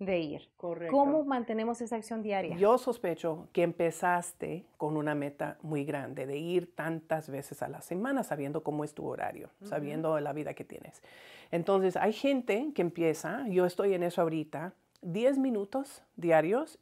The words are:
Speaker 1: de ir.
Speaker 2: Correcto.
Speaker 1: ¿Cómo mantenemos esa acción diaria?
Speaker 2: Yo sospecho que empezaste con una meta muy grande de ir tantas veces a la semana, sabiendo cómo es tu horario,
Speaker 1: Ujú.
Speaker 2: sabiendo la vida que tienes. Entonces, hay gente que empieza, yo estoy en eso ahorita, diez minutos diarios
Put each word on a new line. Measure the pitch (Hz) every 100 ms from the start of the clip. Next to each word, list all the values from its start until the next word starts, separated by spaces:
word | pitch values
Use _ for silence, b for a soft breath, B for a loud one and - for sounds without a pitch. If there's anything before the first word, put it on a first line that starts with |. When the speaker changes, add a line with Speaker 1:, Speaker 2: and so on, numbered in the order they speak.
Speaker 1:
de | 190 180
ir. | 156 143 - _
Speaker 2:
Correcto. | 175 165 170 277
Speaker 1:
¿Cómo | 285 311
mantenemos | 277 254 226 220 226 233
esa | 233 226
acción | 214 226
diaria? | 214 196 175 170
Speaker 2:
Yo | 202 247
sospecho | 254 233 185 160 170 160 -
que | -
empezaste | 170 170 170 160 180 175 175 - - 160 - _
con | 156 151
una | 151 147
meta | 143 139 151 -
muy | 156 151
grande | 143 143 127 135
de | 135 143
ir | 165 180 170 -
tantas | 151 165 160 156 151
veces | 135 - -
a | 127
la | 156
semana, | - 175 247 277
sabiendo | 208 151 139 156
cómo | 156 151
es | 147
tu | - 147
horario, | 127 - - - _
Speaker 1:
Ujú. | 202
Speaker 2:
sabiendo | 151 147 151 160 156
la | 147
vida | 147 147
que | 143
tienes. | - - - - B B B B B
Entonces, | 170 170 196 190 180
hay | 196
gente | 220 277 269 247 202 302 285
que |
empieza, | 175 165 165 156 160 220 254
yo | 185 180
estoy | - 202
en | 185
eso | 175 170
ahorita, | 165 160 151 139 175 - _ _
diez | 180 175 247 277
minutos | 262 214 202 262 277 - _
diarios | - 170 160 156 226 311 -